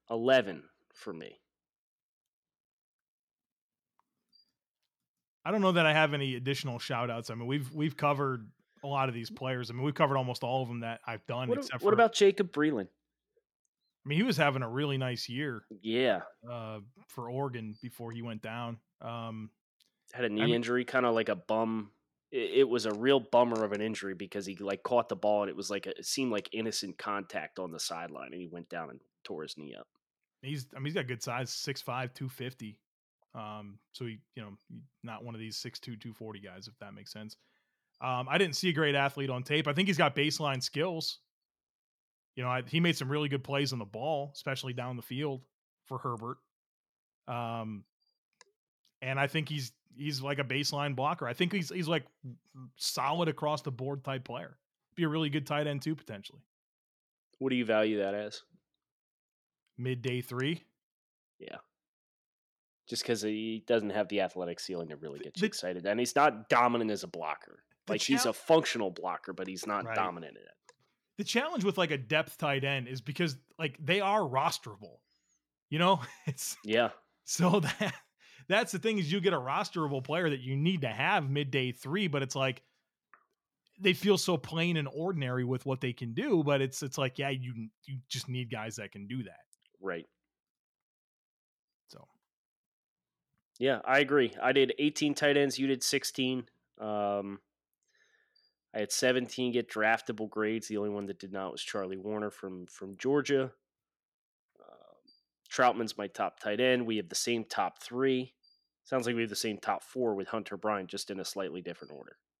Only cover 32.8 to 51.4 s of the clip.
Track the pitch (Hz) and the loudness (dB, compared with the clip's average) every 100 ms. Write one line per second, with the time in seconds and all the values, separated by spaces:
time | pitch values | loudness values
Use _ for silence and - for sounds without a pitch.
32.8 | _ _ _ _ _ 123 107 107 104 101 | _ _ _ _ _ -14 -12 -12 -14 -18
33.8 | _ - 120 110 - - 104 98 - 110 | _ -12 -10 -10 -14 -16 -14 -16 -18 -20
34.8 | 135 _ 120 107 117 113 113 104 117 - | -20 _ -14 -12 -12 -12 -10 -10 -10 -12
35.8 | - 113 120 107 110 104 98 92 104 - | -12 -12 -12 -12 -12 -12 -14 -16 -18 -18
36.8 | 101 101 101 110 107 - _ _ _ _ | -18 -16 -16 -14 -14 -16 _ _ _ _
37.8 | _ _ 131 127 131 160 185 139 185 151 | _ _ -2 -2 2 2 2 2 2 4
38.8 | 151 143 139 143 135 127 131 151 147 143 | 4 4 2 0 -2 -2 0 0 2 2
39.8 | 190 160 156 - 147 - 147 131 - 139 | 4 6 4 4 2 2 0 -2 -2 -2
40.8 | 175 165 156 - _ _ _ _ _ _ | -2 -2 -4 -8 _ _ _ _ _ _
41.8 | _ _ _ _ _ - 123 127 120 156 | _ _ _ _ _ -6 -2 -2 0 4
42.8 | 170 - 135 147 147 139 131 139 139 131 | 4 4 0 0 0 0 0 0 0 -2
43.8 | 101 107 143 151 143 143 - 135 135 127 | -6 -6 -2 -2 -4 -8 -6 -6 -4 -6
44.8 | 123 123 - 127 147 131 - _ _ _ | -6 -6 -6 -4 -4 -4 -10 _ _ _
45.8 | - 131 131 117 117 131 _ _ _ _ | -10 -6 -4 -6 -6 -10 _ _ _ _
46.8 | _ _ _ _ - 120 117 117 110 104 | _ _ _ _ -10 -6 -4 -6 -6 -10
47.8 | - _ _ _ _ _ _ _ _ _ | -14 _ _ _ _ _ _ _ _ _
48.8 | _ _ 131 135 139 160 151 151 123 - | _ _ -4 0 2 0 -2 -4 -8 -12
49.8 | _ 120 147 139 135 143 127 135 143 143 | _ -10 -6 -4 -2 -2 -2 -2 -2 -2
50.8 | 143 131 143 170 123 123 | -2 0 -2 -2 -4 0